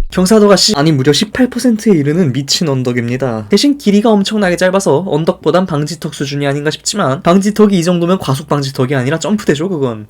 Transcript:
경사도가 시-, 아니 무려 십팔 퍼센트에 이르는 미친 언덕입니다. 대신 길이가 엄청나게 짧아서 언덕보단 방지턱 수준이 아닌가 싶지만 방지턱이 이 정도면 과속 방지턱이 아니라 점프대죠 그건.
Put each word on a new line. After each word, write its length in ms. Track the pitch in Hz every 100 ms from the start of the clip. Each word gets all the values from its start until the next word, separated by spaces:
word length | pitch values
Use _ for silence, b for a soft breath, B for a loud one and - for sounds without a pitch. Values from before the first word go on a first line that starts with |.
| -
경사도가 440 | - 185 220 208 185
시-, 200 | - 170
아니 160 | 156
무려 200 | 139 139
십팔 380 | 143 - - 247
퍼센트에 440 | 240 254 214 226
이르는 400 | 170 143 165 151
미친 360 | 123 139 - 165
언덕입니다. 760 | 131 123 123 117 123 135 110 104
대신 300 | 202 294 285
길이가 320 | 208 202 226
엄청나게 440 | 208 196 214 185 170
짧아서 500 | 185 190 185 143 190
언덕보단 580 | 151 160 - 156 170 190
방지턱 480 | 147 151 165 156
수준이 320 | - 139 143 143
아닌가 240 | 143 151
싶지만 540 | - - 208 147 147
방지턱이 540 | 170 190 208 208 208 190
이 40 |
정도면 360 | 165 175 170 185
과속 280 | - 135 -
방지턱이 460 | 147 139 135 127
아니라 240 | 139 127 160
점프대죠 520 | - 208 - 143 190
그건. 360 | 165 131 107